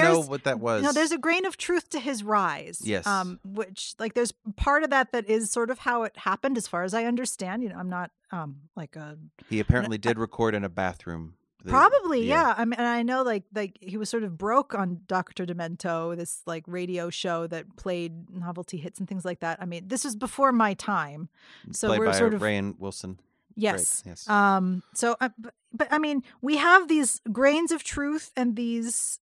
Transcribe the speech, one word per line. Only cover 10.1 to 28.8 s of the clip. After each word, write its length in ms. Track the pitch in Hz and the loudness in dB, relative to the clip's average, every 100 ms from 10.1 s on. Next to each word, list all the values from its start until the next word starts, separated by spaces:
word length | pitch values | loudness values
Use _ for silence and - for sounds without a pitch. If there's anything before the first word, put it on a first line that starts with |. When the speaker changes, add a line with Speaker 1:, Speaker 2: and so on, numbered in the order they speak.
| 110 | 0
Speaker 1:
record 380 | 113 - 113 | -2 2 2
in 80 | 104 | 2
a 40 | 98 | -2
bathroom. 680 | 85 92 85 87 82 82 - _ _ | 0 -2 -2 -8 -8 -10 -16 _ _
The, 60 | 90 | 0
Speaker 2:
Probably, 480 | 269 392 539 370 262 | 4 6 4 2 0
Speaker 1:
yeah. 180 | 233 311 285 | 2 4 4
Speaker 2:
yeah. 80 | 208 | 2
I 80 | |
mean, 100 | 233 233 | 0 0
and 80 | 240 | 0
I 160 | 240 | 0
know, 220 | 233 262 | 0 0
like, 180 | 254 208 - | 0 0 -4
like, 240 | 208 196 - | -6 -6 -8
he 160 | 185 214 | -10 -6
was 120 | 214 | -4
sort 140 | 233 | -2
of 160 | 208 160 | -4 -4
broke 380 | 202 254 277 214 | 2 2 2 -2
on 240 | 185 175 - | -2 -4 -2
Doctor 360 | 185 - - | -2 -2 -6
Demento, 720 | 180 175 165 175 180 165 170 170 | -6 -4 -6 -4 -2 -2 -2 -6
this, 260 | 170 - - | -6 -8 -8
like, 160 | 165 160 | -10 -8
radio 420 | 180 180 175 170 | -6 -4 -4 -4
show 380 | - 185 165 170 | -4 -2 -2 -4
that 260 | 165 - - | -8 -10 -10
played 540 | 190 175 170 165 - | -4 -4 -4 -8 -12
novelty 460 | 185 175 175 175 175 | -8 -8 -8 -8 -10
hits 240 | 170 - | -10 -8
and 80 | 190 | -8
things 160 | 190 | -6
like 160 | 180 175 | -6 -4
that. 180 | 165 160 | -4 -4
I 40 | 180 | -8
mean, 220 | 170 185 | -10 -6
this 160 | 254 | -4
is 100 | 277 | -4
before 380 | 214 254 - 269 | -6 -6 2 4
my 220 | 240 214 | 4 2
time, 560 | 190 - 185 147 147 170 _ - - - | 0 -2 -2 -2 -8 -14 _ -20 -20 -12
so 160 | - - | -2 2
Speaker 1:
Played 100 | 110 | 4
Speaker 2:
we're 80 | 107 | 4
Speaker 1:
by 60 | |
Speaker 2:
sort 200 | 95 233 | 6 4
of 100 | 208 | 4
Speaker 1:
Rainn 360 | 107 101 101 - | 2 2 -2 -6
Wilson. 400 | 98 - 92 92 _ _ _ - | -10 -8 -10 -12 _ _ _ -2
Speaker 2:
Yes. 460 | 214 95 85 - | -2 0 0 -2
Speaker 1:
Great, 80 | - | -6
yes. 160 | - - | -12 2
Speaker 2:
Um, 560 | 208 202 190 185 180 - | 4 6 6 2 -2 -4
so, 220 | - 233 226 | -2 0 0
uh, 100 | 254 - | -2 -4
b-, 80 | 233 _ _ | -18 _ _
but, 160 | 226 302 | -4 0
I 80 | 302 | 2
mean, 240 | 302 277 - - | 0 -2 -4 -6
we 180 | 269 294 | 0 4
have 280 | 339 381 320 | 8 6 6
these 340 | 311 247 - 233 | 2 2 -2 -4
grains 400 | 208 277 302 330 | 4 4 6 2
of 100 | 330 | -2
truth 480 | - 294 285 302 - - | -2 -4 -2 -4 -4 -2
and 180 | 247 | 0
these 640 | 220 233 233 | 0 -2 -2